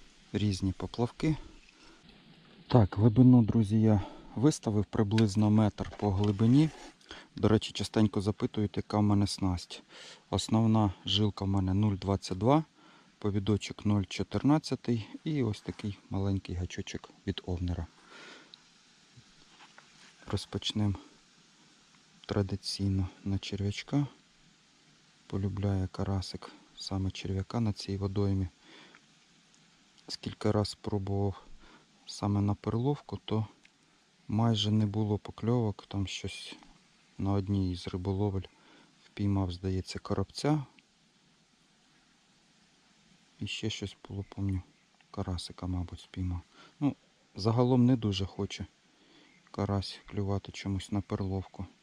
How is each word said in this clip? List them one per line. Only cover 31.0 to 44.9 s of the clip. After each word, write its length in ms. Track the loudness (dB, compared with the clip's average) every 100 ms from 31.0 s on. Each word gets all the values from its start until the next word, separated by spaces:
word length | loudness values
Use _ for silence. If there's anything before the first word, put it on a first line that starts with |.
| -2 -2 -2 -4 -14 -20 -20 -20 _ _ -18
саме 360 | -6 0 2
на 140 | 2 0
перловку, 640 | -2 -2 -2 -4 -6 -12 -4
то 220 | -2 -2 -10 _ _ _ _ _ _ -4
майже 440 | 2 2 2 2
не 140 | 2 2
було 320 | 0 -2 -2
покльовок. 680 | -4 -6 0 0 0 -4 -8
Там 200 | -6 -6
щось 480 | -6 -10 -12 -16 -18 -20 -20 _ _ _ -6
на 140 | -2
одній 400 | 0 0 0 0
із 160 | -2 -6
риболовель 600 | -6 -4 -2 -2 -2 -8 _ -20 -20 -20 _ _
впіймав, 460 | -4 0 0 0
здається, 480 | -4 -4 -4 -4 -10
коробця. 640 | -4 -4 -4 -2 0 0 -2 -16 _ _ _ _ _ _ _ _ _ _ _ _ _ _ _ _ _ _ _ _ _ _ _ _ _ _
І 80 | -8
ще 220 | -4 -4
щось 280 | -6 -10 -12 -10
було, 160 | -10 -8
помню, 320 | -4 -2 -2 -6 _ _